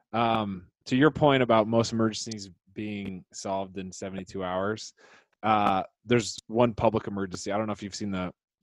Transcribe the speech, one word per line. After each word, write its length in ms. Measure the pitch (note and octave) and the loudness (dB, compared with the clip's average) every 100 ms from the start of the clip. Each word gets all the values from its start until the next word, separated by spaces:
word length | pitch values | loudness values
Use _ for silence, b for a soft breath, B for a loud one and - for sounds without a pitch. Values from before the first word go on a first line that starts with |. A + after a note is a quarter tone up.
| _ | _
Um, 540 | A2 A#2 A2 G#2 F#2 - _ - | -2 0 0 -2 -8 -14 _ -2
to 100 | B2+ | 4
your 140 | D3+ | 4
point 320 | - D3+ C3+ | 6 4 4
about 260 | A#2+ A2+ G#2+ | 6 4 4
most 240 | A2+ A2+ | 2 2
emergencies 580 | A2+ A2 G#2+ A#2 G#2+ G2 F2 _ | 0 0 -2 -8 -10 -12 -20 _
being 500 | G2 G#2 G2+ G2 F#2 - | -12 -8 -8 -8 -10 -14
solved 460 | - G#2 G2 F#2+ F#2+ | -12 -6 -4 -6 -8
in 120 | F#2 | -10
seventy-two 540 | - G2 F#2+ F#2 F#2+ | -10 -10 -10 -10 -6
hours, 480 | F2+ F#2 G2+ A2 - - b b b _ | -4 -2 -2 -4 -8 -18 b b b _
uh, 400 | A2 G#2+ G2+ F#2+ - _ | 2 4 4 0 -2 _
there's 340 | G#2+ A#2+ G#2 - - | 0 2 2 -8 -2
one 260 | A2 A#2+ | 2 2
public 320 | G#2 A2+ G#2+ A2 | 4 2 2 -2
emergency. 440 | G2+ F#2+ F2 G2+ | -4 -6 -6 -4
I 60 | G#2 | -2
don't 80 | A2 | -2
know 60 | |
if 100 | G2+ | -6
you've 120 | G2+ | -8
seen 160 | - G#2 | -8 -6
the, 220 | F#2+ F2+ - _ _ | -4 -6 -8 _ _